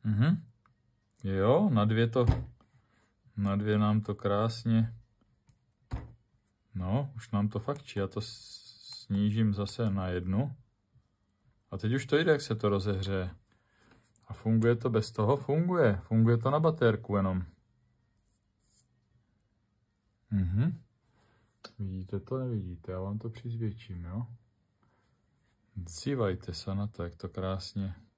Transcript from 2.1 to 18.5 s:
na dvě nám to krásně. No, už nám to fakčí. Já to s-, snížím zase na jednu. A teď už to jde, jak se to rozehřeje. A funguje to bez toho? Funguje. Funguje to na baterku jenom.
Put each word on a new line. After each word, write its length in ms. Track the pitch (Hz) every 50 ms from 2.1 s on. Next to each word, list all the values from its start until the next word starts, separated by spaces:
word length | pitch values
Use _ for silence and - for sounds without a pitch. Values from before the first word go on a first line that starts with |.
| 113 127 120 117 - - - - - _ _ _ _ _ _ _ _ _ _ _ _ _ _ - _
na 200 | - 101 98 98
dvě 220 | 101 104 107 107 104
nám 220 | 107 104 107 110
to 140 | 107 - 101
krásně. 800 | - - 101 101 101 110 117 113 - - 117 113 113 113 113 - - - _ _ _ _ _ _ _ _ _ _ _ _ _ _ _ _ _ - - - - - _ _ _ _ _ _ _ _ _ _ _ _
No, 380 | 95 90 90 101 135 143 139 -
už 140 | - - -
nám 180 | - 101 101 104
to 100 | - 104
fakčí. 400 | - - 143 143 - - - 104
Já 80 | 98
to 140 | 95 - 107
s-, 840 | 104 - - - - - - - - - - - - - - - -
snížím 480 | _ 101 98 104 104 104 110 113 107 101
zase 360 | 101 101 101 - - 117 107
na 180 | 98 98 92 92
jednu. 480 | 90 90 87 90 92 104 139 156 156 - - _ _ _ _ _ _ _ _ _ _ _ _ _ _ _ _ _ _ _ _ _
A 80 | - 98
teď 140 | - 110 120
už 140 | 135 123
to 100 | - -
jde, 160 | 147 165 165 156
jak 80 | 147
se 140 | 147 - 113
to 140 | 107 - 104
rozehřeje. 680 | 101 98 95 104 98 95 95 98 98 95 92 90 - - _ _ _ _ _ _ _ _ _ - - _ _ _ _ - _
A 80 | _ -
funguje 420 | - - 113 113 113 110 117 120
to 140 | 120 - 127
bez 200 | 113 113 104 -
toho? 260 | - - 107 104 143
Funguje. 640 | 139 - - 139 160 170 180 180 175 151 113 101 92 -
Funguje 360 | - 113 110 113 113 117 117
to 120 | 113 135
na 100 | 139 151
baterku 560 | 160 160 156 160 - 117 107 104 - - 101
jenom. 280 | 101 95 95 92 92 90 - - _ _ _ _ _ _ _ _ _ _ _ _ _ _ _ _ _ _ _